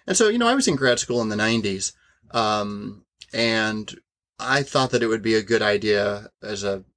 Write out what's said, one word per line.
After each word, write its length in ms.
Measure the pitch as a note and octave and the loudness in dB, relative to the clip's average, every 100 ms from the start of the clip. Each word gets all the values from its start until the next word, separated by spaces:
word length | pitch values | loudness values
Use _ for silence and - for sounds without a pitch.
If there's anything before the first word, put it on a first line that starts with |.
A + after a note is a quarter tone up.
| - | -4
and 100 | F#3 | 2
so, 140 | G#3+ | 2
you 80 | A#3+ | 4
know, 100 | A#3 | 2
I 80 | C4+ | 2
was 120 | B3+ | 2
in 80 | C#3 | 2
grad 240 | C3+ A#2+ | 2 2
school 220 | - A#2+ | 0 -2
in 80 | A2 | 0
the 60 | G#2 | 0
nineties, 580 | A2 A2+ G#2 F#2+ - - _ _ _ | 0 0 -2 -4 -6 -10 _ _ _
um, 760 | A#2 G#2+ G#2 G#2 G2+ G#2 G2+ _ _ - | -2 0 0 -4 -8 -12 -14 _ _ -8
and 580 | A2+ A#2 A2+ G#2+ G#2+ G#2 - _ _ _ - | -2 0 2 0 -4 -8 -16 _ _ _ -10
I 220 | B2 C#3 | -2 -2
thought 300 | C#3 C#3 B2+ | 0 0 2
that 100 | A#2+ | 2
it 60 | A2+ | 2
would 160 | A2 | 0
be 100 | A2 | 2
a 80 | A2 | 2
good 220 | G2+ A2+ | 2 2
idea 640 | G#2+ G#2 G#2+ G2+ G2+ G2+ G#2+ _ | 2 2 2 2 0 -4 -10 _
as 200 | A2 G2+ | -10 -6
a, 200 | G2+ G2 F#2+ | -4 -4 -8